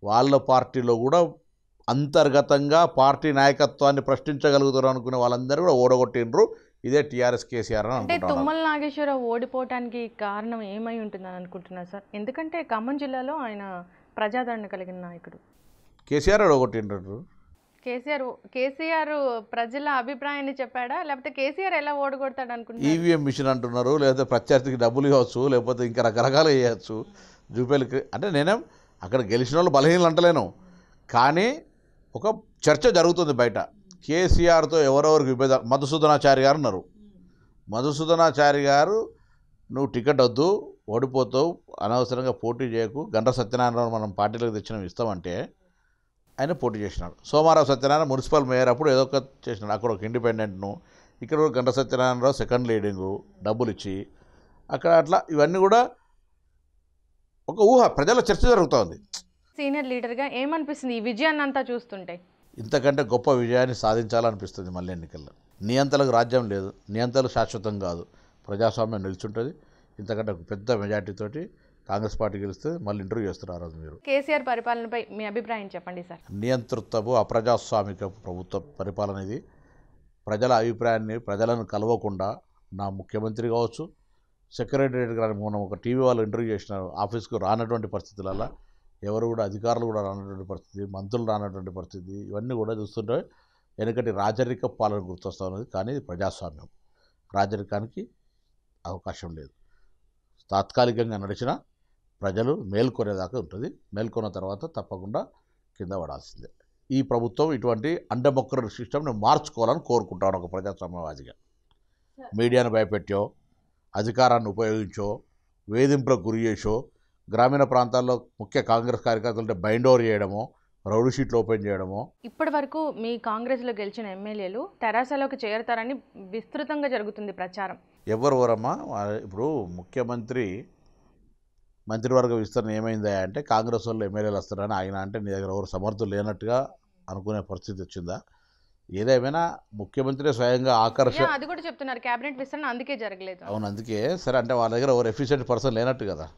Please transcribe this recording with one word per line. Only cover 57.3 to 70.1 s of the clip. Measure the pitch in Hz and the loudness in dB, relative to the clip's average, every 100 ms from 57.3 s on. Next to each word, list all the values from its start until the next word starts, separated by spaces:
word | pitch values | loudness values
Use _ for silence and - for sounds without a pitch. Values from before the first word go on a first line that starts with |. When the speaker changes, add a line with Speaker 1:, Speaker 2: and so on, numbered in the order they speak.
| _ - | _ -8
Speaker 1:
ఒక | 190 | 6
ఊహ, | 214 254 214 | 8 10 8
ప్రజల | - 156 247 | 4 4 4
చర్చ | 240 196 247 | 4 4 6
జరుగుతూ | 214 147 135 | 6 6 4
ఉంది. | 87 - _ - _ _ _ - | 2 -4 _ -18 _ _ _ -6
Speaker 2:
సీనియర్ | 277 294 262 | -2 -2 -2
లీడర్గా | 247 233 240 277 | -4 -4 -4 -4
ఏమనిపిస్తుంది | 247 285 330 285 285 254 233 | -4 -4 -4 -4 -6 -4 -4
ఈ | |
విజయాన్ని | 226 220 311 302 | -4 0 0 0
అంతా | 277 269 247 | -2 -2 -4
చూస్తుంటే? | 240 - 196 175 180 _ _ _ - | -8 -10 -14 -14 -16 _ _ _ -14
Speaker 1:
ఇంతకంటే | 110 147 139 139 | -2 2 2 2
గొప్ప | 110 120 147 | 0 2 4
విజయాన్ని | 123 117 123 127 117 | 2 4 2 2 0
సాధించాలనిపిస్తుంది | 110 113 110 117 117 101 98 - 90 | 0 0 2 2 2 -2 -10 -12 -10
మళ్ళీ | 90 90 | -8 -8
ఎన్నికల్లో. | 87 80 78 69 _ _ - | -10 -12 -18 -20 _ _ -10
నియంతలకు | 104 131 139 139 135 | -2 2 2 2 4
రాజ్యం | 117 117 127 110 | 4 4 0 0
లేదు, | 98 98 - - | -4 -6 -12 -8
నియంతలు | 107 123 135 127 | -4 0 0 0
శాశ్వతం | 120 110 110 107 101 | 0 -2 -4 -6 -4
కాదు, | 92 85 - _ _ _ - | -6 -6 -12 _ _ _ -10
ప్రజాస్వామ్యం | 101 113 120 110 104 | 0 0 0 -4 -4
నిల్చుంటుంది. | 95 92 110 110 131 - _ _ _ - | -6 -8 -8 -6 -8 -10 _ _ _ -18
ఇంతకంటే | 104 | -8